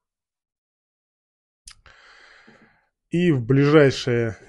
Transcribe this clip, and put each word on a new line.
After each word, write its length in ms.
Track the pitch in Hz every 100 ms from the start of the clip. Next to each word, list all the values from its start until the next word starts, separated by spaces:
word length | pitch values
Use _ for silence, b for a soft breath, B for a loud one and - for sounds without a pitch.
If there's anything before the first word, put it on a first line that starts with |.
| _ _ _ _ _ _ _ _ _ _ _ _ _ _ _ _ - - b b b b b b b b b b b _ _
И 220 | 170 175
в 80 | 139
ближайшие 960 | 113 139 143 156 139 - - 120 117 101